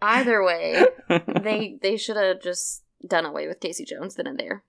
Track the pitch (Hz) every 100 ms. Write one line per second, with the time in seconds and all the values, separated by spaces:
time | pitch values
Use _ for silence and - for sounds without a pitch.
0 | 208 233 247 220 185 170 165 160 508 508
1 | - 170 170 - 202 214 214 - 190 214
2 | - 214 196 185 180 180 - - - _
3 | 180 175 160 147 151 - - - - 143
4 | 180 - - 135 - 196